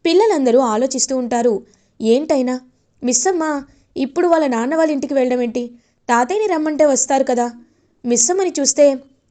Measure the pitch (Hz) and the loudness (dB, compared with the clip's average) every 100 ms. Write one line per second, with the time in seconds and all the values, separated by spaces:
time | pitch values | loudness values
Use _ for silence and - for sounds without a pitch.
0 | 330 349 440 349 254 233 254 214 262 262 | 0 2 4 2 4 4 2 0 -2 -2
1 | - 262 247 240 240 202 - _ _ _ | -4 -4 -2 0 0 -2 -8 _ _ _
2 | 220 240 311 285 247 254 254 _ _ _ | 0 0 2 0 0 -4 -8 _ _ _
3 | 240 240 381 359 311 294 277 _ _ - | -4 0 0 0 -2 -4 -8 _ _ -6
4 | 262 339 349 330 294 233 240 320 320 285 | -6 -2 2 2 2 -2 -2 0 0 -2
5 | 277 269 254 247 240 240 240 240 _ _ | -2 -2 0 -2 -4 -6 -8 -14 _ _
6 | - 240 247 403 427 330 311 294 302 262 | -2 0 0 -2 -2 -2 -2 2 2 2
7 | - 269 262 247 240 233 - _ _ _ | 0 0 0 -2 -2 -6 -20 _ _ _
8 | 240 233 - 370 370 302 269 - 285 269 | -4 0 0 0 -2 -2 -2 4 4 2
9 | - _ _ | -8 _ _